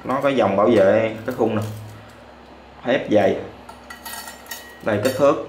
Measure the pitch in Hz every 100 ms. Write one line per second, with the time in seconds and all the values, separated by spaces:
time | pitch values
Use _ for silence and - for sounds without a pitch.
0 | - 135 139 131 104 98 110 113 95 110
1 | 113 110 - 123 113 107 104 - - -
2 | - - - - - - - - 123 131
3 | - 107 95 - - - - - - -
4 | - - - - - - - - - 104
5 | 117 127 143 156